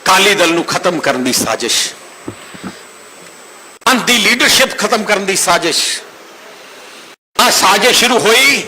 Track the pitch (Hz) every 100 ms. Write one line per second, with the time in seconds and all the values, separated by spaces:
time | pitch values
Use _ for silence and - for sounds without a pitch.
0 | - 190 196 202 170 170 147 175 185 170
1 | 139 127 127 120 110 110 113 - - -
2 | - - - - - - - - - -
3 | - - - - - - - - - 254
4 | 175 247 202 240 277 - 262 - 202 208
5 | 202 202 196 190 - 175 165 139 - -
6 | - - - - - - - - - -
7 | - - _ - 233 - 196 196 254 -
8 | 240 240 202 233 277 277